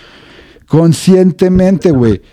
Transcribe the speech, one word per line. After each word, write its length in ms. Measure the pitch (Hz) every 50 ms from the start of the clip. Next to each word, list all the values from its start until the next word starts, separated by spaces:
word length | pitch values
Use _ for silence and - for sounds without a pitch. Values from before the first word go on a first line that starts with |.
| - - - - - - - - - - - - _ -
conscientemente, 1200 | - 156 165 165 143 - - 180 190 185 185 185 151 - 190 185 185 185 185 190 196 160 - 180
güey, 300 | 151 127 120 113 101 - - _